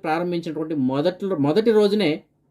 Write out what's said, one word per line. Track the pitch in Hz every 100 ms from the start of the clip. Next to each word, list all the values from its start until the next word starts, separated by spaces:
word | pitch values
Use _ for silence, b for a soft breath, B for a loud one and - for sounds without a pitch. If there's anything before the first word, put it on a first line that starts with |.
| 165
ప్రారంభించినటువంటి | 165 180 175 170 151 160 151 127
మొదటి, | 135 170 180 196 170 139
మొదటి | 175 226 214
రోజునే | 208 208 170 160 - _ _